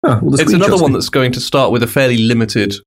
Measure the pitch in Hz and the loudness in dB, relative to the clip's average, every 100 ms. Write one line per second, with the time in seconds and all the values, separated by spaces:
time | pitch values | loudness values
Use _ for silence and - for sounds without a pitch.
0 | - 120 151 147 156 175 202 196 156 123 | 0 0 0 0 2 2 2 2 2 0
1 | - 139 127 123 - 143 123 120 117 147 | -2 -2 -2 -2 -2 0 2 0 0 0
2 | 131 120 113 117 110 117 101 - | 0 2 0 0 0 -2 -2 -6